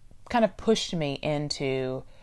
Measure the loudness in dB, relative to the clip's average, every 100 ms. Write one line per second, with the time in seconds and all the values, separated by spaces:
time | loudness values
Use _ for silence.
0 | -20 -20 -2 2 2 2 2 2 2 -2
1 | -2 -2 -2 0 -2 -2 0 0 -2 -4
2 | -8 -16